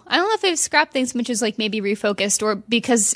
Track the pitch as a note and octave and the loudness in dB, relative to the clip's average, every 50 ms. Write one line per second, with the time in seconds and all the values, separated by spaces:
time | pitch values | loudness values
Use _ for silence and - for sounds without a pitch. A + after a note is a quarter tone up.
0 | - - A#3+ D4+ F4+ G#4+ A4 G#4 - F#4+ E4+ D4+ - - - D4 D#4 D#4 - C4+ | -4 -2 0 0 2 2 0 0 0 0 0 -2 -2 0 2 2 2 2 0 -2
1 | B3+ B3 - A#3+ A#3 - A#3+ G#3 A#3 G#3+ G#3+ - A3 G#3+ G3 A3 G3 G3+ G#3+ - | -2 -2 -2 -4 -4 -2 -2 -2 -2 -2 -2 -2 -4 -4 -2 -2 -2 -2 -2 0
2 | - G#3 G3+ - G3 G3+ G3 - G#3+ G#3+ A3 G#3+ - - A#3 A#3 - - A#3+ A#3 | 0 -2 0 0 -2 -2 -2 0 0 -2 -2 -2 -2 0 0 0 2 2 2 2
3 | G3 - - | 2 0 -2